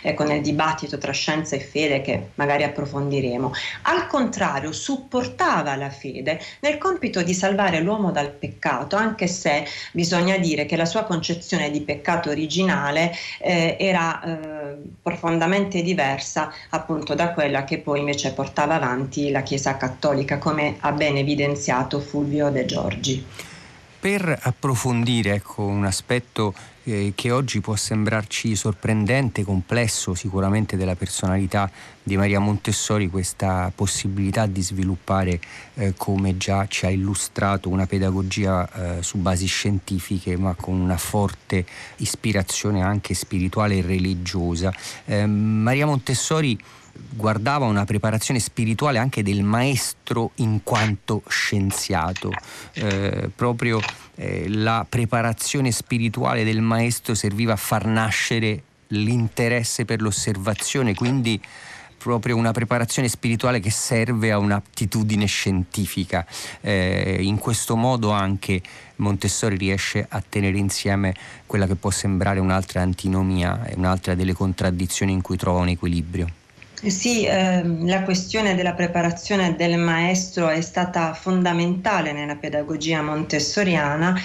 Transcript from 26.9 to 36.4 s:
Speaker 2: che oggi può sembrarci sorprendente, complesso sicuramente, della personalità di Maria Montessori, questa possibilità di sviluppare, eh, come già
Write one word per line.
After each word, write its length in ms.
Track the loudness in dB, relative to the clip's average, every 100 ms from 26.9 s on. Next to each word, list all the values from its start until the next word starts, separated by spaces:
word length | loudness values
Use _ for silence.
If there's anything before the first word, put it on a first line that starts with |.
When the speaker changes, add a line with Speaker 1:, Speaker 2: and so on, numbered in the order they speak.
| 0 0
Speaker 2:
che 180 | 0 0
oggi 280 | 2 2 -2
può 160 | -2 -2
sembrarci 800 | 0 0 2 0 -2 -2 -2 0
sorprendente, 880 | 0 -2 0 2 4 2 2 -2
complesso 720 | 0 0 0 0 2 0 -4
sicuramente, 640 | -4 -2 0 2 2 0 0
della 160 | 0
personalità 760 | -2 -4 -2 0 2 2 0 -2 -4 -20 -12
di 140 | -2 2
Maria 220 | 4 4
Montessori, 720 | 2 2 0 -2 0 0 2
questa 600 | 0 -4 -2 0 0 0
possibilità 720 | 0 -2 0 -2 0 0 2 0
di 160 | 0
sviluppare, 760 | -2 0 0 0 0 2 2 0 -4 -18 -14
eh, 180 | -4 -2 -2
come 420 | 0 2 2
già 280 | 0